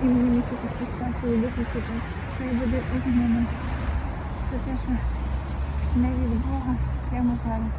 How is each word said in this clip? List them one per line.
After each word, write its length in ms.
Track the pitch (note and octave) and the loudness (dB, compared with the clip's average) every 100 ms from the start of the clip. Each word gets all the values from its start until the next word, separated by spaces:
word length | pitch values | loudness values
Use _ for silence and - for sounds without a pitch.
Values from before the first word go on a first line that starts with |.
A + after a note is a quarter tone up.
Именем 320 | B3+ B3 B3 A#3+ | 4 4 6 4
Иисуса 320 | B3 A#3+ A#3 - | 2 -2 -4 -4
Христа, 280 | B3 - B3 A#3 | -6 -4 -4 -2
Силы 180 | A#3+ A#3 | 0 2
Духа 220 | A#3+ B3+ A3+ | 2 0 -2
Святого, 280 | A#3+ A3 A3+ - - - - | -2 -4 -4 -4 -6 -6 -4
хай 100 | C4 | -2
буде 340 | A#3+ B3+ B3 B3+ B3+ | 0 2 0 0 -2
изгнано 500 | C4 A#3+ A#3+ A#3 A#3 - - - - - - - - - | 2 4 4 4 2 0 -2 -2 0 0 -2 -4 -6 -4
все 140 | - B3 A#3 | -2 -2 -2
те, 120 | B3+ | -2
що 140 | - A#3 - - - - - - - - - B3 | 0 0 0 -2 -2 -2 -2 -4 -2 0 2 2
не 140 | B3+ | 2
від 360 | B3+ B3 A3+ C4 | 2 2 2 0
Бога, 300 | C#4 B3+ A#3+ - - - | 0 0 0 0 -2 -2
прямо 280 | B3+ B3 A#3+ A#3 | 0 2 2 0
зараз 280 | A3+ A3+ | -2 -2